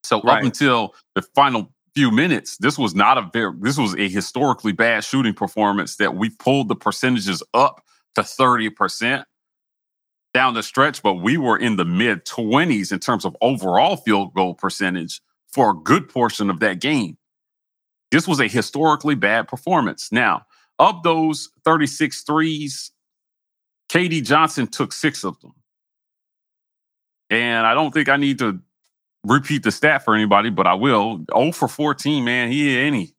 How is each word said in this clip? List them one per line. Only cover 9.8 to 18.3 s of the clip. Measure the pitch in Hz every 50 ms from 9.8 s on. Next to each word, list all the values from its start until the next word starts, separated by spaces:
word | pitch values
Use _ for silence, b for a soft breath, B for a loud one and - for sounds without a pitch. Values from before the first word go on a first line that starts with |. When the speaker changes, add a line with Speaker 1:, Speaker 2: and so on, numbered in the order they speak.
| _ _ _ _ _ _ _ _ _ _ -
Speaker 1:
down | 127 131 131 120
the | 113 104
stretch, | - - 131 139 151 139 - -
but | 104 95
we | 90 85 107 151
were | 165 135 120 110
in | - 113 120 107
the | 92 87
mid | 85 87 92 117 120 104 85 _
twenties | - - - 113 107 117 143 175 175 127 104 92 - 101
in | 90
terms | - - 120 98 -
of | 92 85 -
overall | 113 123 139 107 92 92 87 101 139 185 196
field | - - 110 104 98 98 87 _
goal | 98 92 90 90
percentage | _ - 95 - - 101 92 92 90 82 87 - - _ _ _ _ _ _
for | - 135 127 107
a | 92
good | 78 - - - - -
portion | - _ 127 120 110 - - 104 98
of | 92 80
that | 110 104 92 87
game. | - 139 151 135 104 80 78 _ _ _ _ _ _ _ _ _ _ _ _ _ _ _ _ _ _ _
This | - 160 170
was | 185